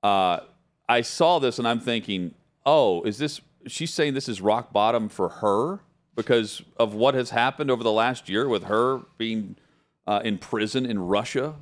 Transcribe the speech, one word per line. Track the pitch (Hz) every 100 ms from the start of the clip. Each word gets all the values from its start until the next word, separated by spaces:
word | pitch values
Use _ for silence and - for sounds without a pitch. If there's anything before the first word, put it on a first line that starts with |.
Uh, | 101 98 92 87 - _ _ _ -
I | 120
saw | 117 - 170 175
this | 131 113
and | 120
I'm | 117
thinking, | 120 117 104 98 90 - _ _ -
"Oh, | 156 120 87
is | 107 104
this, | 147 - _ _ -
she's | - 165
saying | - 151
this | 135 135
is | 101
rock | 95 110 120
bottom | 104 107 117 107
for | - 90
her | - 107 101 143 196 _ _ _ -
because | 113 120 107 - - -
of | 113 104
what | 127
has | 135 120
happened | 117 123 135 143
over | 123
the | 113
last | 107 117 127 -
year | 98 139
with | 107
her | 85 107 123 131 - _
being, | 113 110 98 - _ _ _ _ -
uh, | 104
in | 117 98
prison | - 113 107 131 127
in | 107
Russia | 90 101 120 - 143 151